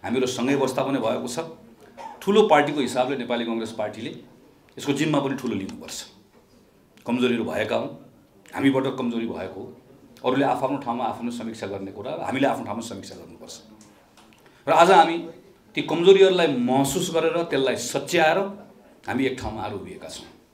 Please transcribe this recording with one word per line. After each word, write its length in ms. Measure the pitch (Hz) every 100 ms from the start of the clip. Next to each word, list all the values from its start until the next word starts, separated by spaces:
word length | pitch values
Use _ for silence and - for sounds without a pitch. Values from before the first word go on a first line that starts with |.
हामीहरू 260 | 92 127 127
सँगै 300 | - 123 139
बस्दा 260 | 127 -
पनि 160 | 135 135
भएको 300 | 113 120 120
छ। 100 | - 165 - - - - - - -
ठुलो 300 | - 214 208
पार्टीको 320 | 151 143 151
हिसाबले 360 | 120 123 131 135
नेपाली 280 | 120 120
कङ्ग्रेस 280 | 113 113 110 -
पार्टीले 320 | 107 107 131 - - - - _ _ -
यसको 160 | -
जिम्मा 280 | 139 156 147
पनि 160 | 135 131
ठुलो 180 | 120
लिनुपर्छ। 440 | 101 98 - - - - - _ _ _ _ _ _ _ _
कमजोरीहरू 400 | - 123 123 117
भएका 320 | 92 98 110 113
हुन्, 160 | - - - _ _ _ -
हामीबाट 380 | - 135 131 135 127
कमजोरी 300 | 120 117 113
भएको 320 | 85 95 95
हो। 60 | - - _ - - -
अरूले 200 | 127 135 135
आफ्नो 300 | 123 135 139
ठाउँमा 260 | 120 123
आफ्नो 260 | 117 - 120
समीक्षा 360 | 120 113 107 104
गर्ने 260 | 98 98
कुरा, 320 | 104 107 160
हामीले 220 | - 131 135
आफ्नो 160 | -
ठाउँमा 180 | - 107 -
समीक्षा 260 | 98 - 87
गर्नुपर्छ। 380 | 80 82 - - - - - - _ _ - _ - _ -
र 60 |
आज 180 | 160 170
हामी 260 | 185 160 170 - - - _ _ -
ती 60 |
कमजोरीहरूलाई 720 | 143 156 175 190 190 180 165 135
महसुस 560 | 123 131 139 185 170
गरेर 240 | 165 160 165 165
त्यसलाई 240 | 139 131 113
सच्याएर 640 | - - - 175 156 175 196 - - - - -
हामी 200 | - 117 135
एक 100 | 123
ठाउँमा 240 | 107 107
आएर 140 | 95
उभिएका 340 | 101 87 78 78
छौँ। 240 | - 80 - _